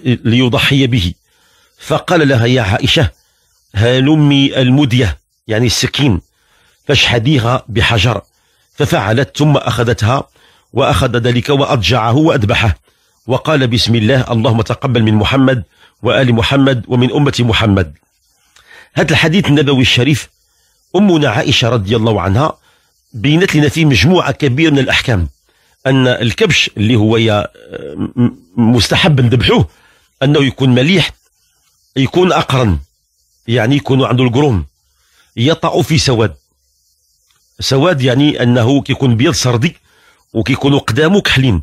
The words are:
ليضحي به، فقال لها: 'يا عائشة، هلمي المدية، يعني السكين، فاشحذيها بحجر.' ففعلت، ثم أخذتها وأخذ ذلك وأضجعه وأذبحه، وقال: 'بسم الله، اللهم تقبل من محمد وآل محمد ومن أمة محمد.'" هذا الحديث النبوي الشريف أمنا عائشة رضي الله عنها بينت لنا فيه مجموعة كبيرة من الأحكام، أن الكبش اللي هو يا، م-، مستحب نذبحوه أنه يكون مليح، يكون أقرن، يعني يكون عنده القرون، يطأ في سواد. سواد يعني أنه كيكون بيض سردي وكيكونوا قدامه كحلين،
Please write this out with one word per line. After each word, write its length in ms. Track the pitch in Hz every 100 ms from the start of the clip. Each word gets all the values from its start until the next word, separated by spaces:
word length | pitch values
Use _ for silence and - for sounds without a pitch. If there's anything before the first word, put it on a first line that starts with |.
ليضحي 840 | 131 117 120 120 127 113 - 143 135
به، 260 | 113 87 - _ _ _ _ _ _
فقال 480 | - 156 - 180 143
لها: 180 | 131 117
'يا 160 | 127
عائشة، 500 | 104 110 - 165 101 - _ _ _ _ _ 101
هلمي 840 | 117 127 135 156 147 139 135 -
المدية، 560 | 127 135 147 120 98 76 _ _ -
يعني 180 | 110 120
السكين، 560 | - 123 - 139 87 - _ _ _ _ _ -
فاشحذيها 760 | 139 - 120 113 143 113 127 -
بحجر.' 520 | 107 - 113 123 - - _ _ _ _ -
ففعلت، 640 | 147 165 101 113 135 -
ثم 200 | 151 139
أخذتها 640 | - 117 120 113 107 135 - _ _ _ _
وأخذ 440 | 110 127 139 131 120
ذلك 320 | 120 120 110
وأضجعه 640 | 139 139 131 90 123 113 127
وأذبحه، 640 | 160 131 104 120 113 80 _ _ _ _ -
وقال: 400 | 123 - 156 131
'بسم 280 | 117 - 117
الله، 300 | 107 135 -
اللهم 300 | 117 117 113
تقبل 420 | - - 135 123
من 100 | 110
محمد 500 | 107 104 135 131 127 - _ _ -
وآل 320 | 113 120 131
محمد 520 | 113 - 139 135 127 -
ومن 240 | 123 123
أمة 240 | 151 143 -
محمد.'" 540 | 120 113 113 98 80 71 _ _ _ _ _ _ _ - -
هذا 180 | - 180
الحديث 360 | 156 165 180 -
النبوي 340 | 147 143 135
الشريف 480 | 131 - 127 139 - _ _ _ _ _ _ 180
أمنا 340 | 208 165 143
عائشة 400 | 110 - - 117
رضي 260 | 120 95 113
الله 260 | 110 104
عنها 360 | 87 104 156 - _ _ _ _ _
بينت 420 | 120 127 156 190 151
لنا 140 | 147
فيه 160 | 160 156
مجموعة 460 | 117 117 180 135
كبيرة 400 | 127 147 127 160
من 80 | 139
الأحكام، 500 | 127 - - 104 76 _ _ _ _ _ 135
أن 200 | 139 127
الكبش 600 | - 120 - 214 - - -
اللي 180 | 107 120
هو 220 | 110 113
يا، 300 | 113 104 - - 55 - 69 78
م-، 340 | 95 - 123 - _ -
مستحب 640 | 113 123 - - 190 135
نذبحوه 460 | 120 120 - 427 104 _ _ _ _ -
أنه 220 | 139 151 135
يكون 240 | - 135
مليح، 420 | 123 139 190 - - _ _ _ _ _ _ _ 139
يكون 360 | 131 170 180
أقرن، 480 | 156 - 135 117 78 - _ _ _ _ _ -
يعني 280 | 117 110 143
يكون 280 | - 131
عنده 200 | 120 123
القرون، 420 | 127 117 147 98 73 _ _ _ _ _ _ -
يطأ 460 | 123 165 170 -
في 160 | - 151
سواد. 380 | - 117 107 76 _ _ _ _ _ _ _ _ _ _ _ -
سواد 420 | - 135 170 156
يعني 420 | 127 123 147 -
أنه 380 | 123 123 117 139
كيكون 340 | - 131 135 110
بيض 180 | 156
سردي 420 | - 127 120 147 - _ _ _ _ _
وكيكونوا 460 | 110 110 135 143 143
قدامه 420 | - 110 160 202
كحلين، 400 | - - 131 90